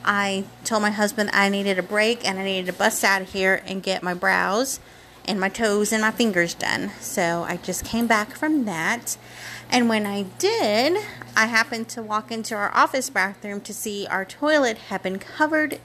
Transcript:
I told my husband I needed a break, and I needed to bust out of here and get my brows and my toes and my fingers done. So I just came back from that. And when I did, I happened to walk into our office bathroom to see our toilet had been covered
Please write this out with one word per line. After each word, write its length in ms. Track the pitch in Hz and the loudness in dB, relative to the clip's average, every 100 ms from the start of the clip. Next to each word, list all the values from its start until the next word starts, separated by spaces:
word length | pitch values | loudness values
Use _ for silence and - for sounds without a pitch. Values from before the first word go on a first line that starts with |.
I 420 | - 202 202 196 196 - - | 2 2 0 -2 -6 -10 -2
told 160 | 220 | 2
my 80 | 208 | 2
husband 400 | 208 208 208 202 | 2 0 2 0
I 160 | - 196 | 4 4
needed 300 | 202 202 185 | 2 0 0
a 60 | |
break, 440 | 180 208 214 233 190 | 0 2 2 2 -2
and 120 | 190 | -2
I 40 | |
needed 220 | 190 190 180 | -2 -2 -4
to 120 | 180 | 0
bust 260 | 214 220 | 0 2
out 180 | 208 196 | 2 2
of 120 | 185 | 0
here 280 | 196 190 190 185 | 0 2 2 -2
and 160 | 190 | -6
get 180 | 185 185 | -2 -2
my 140 | 180 180 | -2 0
brows 640 | 190 185 180 202 269 - - - - - | 2 2 2 0 0 -4 -12 -20 -20 -14
and 160 | - 196 | -4 0
my 100 | 190 | 0
toes 440 | - 226 202 208 | 0 0 2 2
and 80 | 220 | 2
my 80 | 220 | 0
fingers 460 | 220 233 185 170 - | 2 2 2 0 0
done. 340 | - - 202 - | -2 -2 -2 -8
So 460 | - - 170 170 165 | -6 0 0 0 -2
I 100 | 175 | -6
just 280 | - 180 - | -6 -6 -4
came 220 | 226 233 | -2 2
back 280 | 220 208 - | 2 0 -4
from 300 | 311 311 214 | 0 2 0
that. 520 | 165 170 240 - - - - - - - | 0 -2 -2 -4 -10 -10 -16 -14 -14 0
And 180 | 247 233 | 2 4
when 200 | 220 208 | 2 0
I 160 | 202 | -4
did, 760 | 190 - 381 453 269 214 269 370 415 - - - | -6 -2 0 2 2 2 2 0 -4 -12 -4 0
I 80 | 220 | 2
happened 420 | 226 226 233 226 | 4 2 -2 -6
to 120 | - | -8
walk 300 | 214 214 220 | -4 -4 -2
into 240 | 226 214 214 | -8 -4 -2
our 200 | 202 - | 0 4
office 360 | 302 269 254 | 4 2 -2
bathroom 500 | 196 190 196 214 202 | 0 0 -2 -8 -8
to 120 | 202 | -8
see 340 | 208 220 202 196 | -8 -6 -6 -2
our 180 | 185 190 | -4 -4
toilet 540 | - 294 311 262 220 - | -2 2 4 4 0 -6
had 140 | 190 | -6
been 160 | 185 190 | -4 -6
covered 600 | - - 302 311 302 - | -8 -2 2 2 0 -4